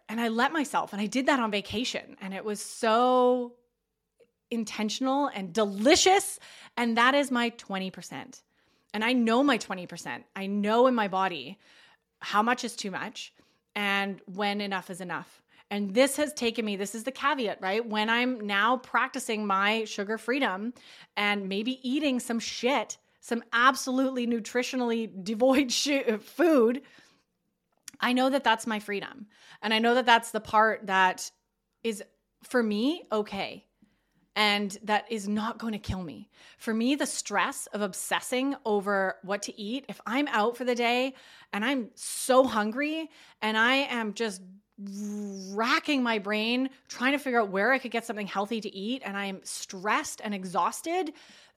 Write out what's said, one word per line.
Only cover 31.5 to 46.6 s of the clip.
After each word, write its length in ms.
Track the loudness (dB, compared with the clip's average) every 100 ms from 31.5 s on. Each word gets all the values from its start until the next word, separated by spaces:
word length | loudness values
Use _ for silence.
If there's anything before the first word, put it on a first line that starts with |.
| _ _ _
is, 180 | -6 -6 -8 _ _ _
for 200 | -4 0
me, 400 | 0 2 0 0 -2
okay. 540 | -4 -2 -6 -8 -10 _ _ _ _ _ _ _ 2
And 420 | 4 2 -2 -6
that 280 | 0 0 0
is 160 | -6 -2
not 300 | -2 -4 -6
going 160 | -6
to 60 | -6
kill 240 | -6 -6
me. 260 | -8 -12 -18 _ -20 -12
For 120 | -4
me, 220 | 0 2
the 140 | 2 0
stress 580 | -4 -2 0 0 -2 -8
of 80 | -4
obsessing 760 | -4 -4 -2 -2 -2 -2 -2 -2 0
over 520 | 0 2 0 0 -2
what 180 | -6 -6
to 160 | -6 -10
eat, 260 | -6 -6 -8
if 100 | -12 -4
I'm 220 | -2 0
out 280 | 0 0 0
for 80 |
the 120 | -2 0
day 400 | 2 0 -2 -6 -18 -20 -10
and 140 | -4 -2
I'm 240 | -2 -4 -10
so 480 | -12 -4 4 6
hungry 640 | 6 4 -2 -2 -2 -4 -8 -12 -20 -6
and 160 | 0 4
I 200 | 4 4
am 360 | 2 -2 -4
just 280 | -2 -4 -6 -14 -20 _ -16 -12 -8 -8 -6 -8 -10 -8 -2
racking 480 | 0 0 2 0
my 160 | 2 0
brain 500 | 0 -2 0 0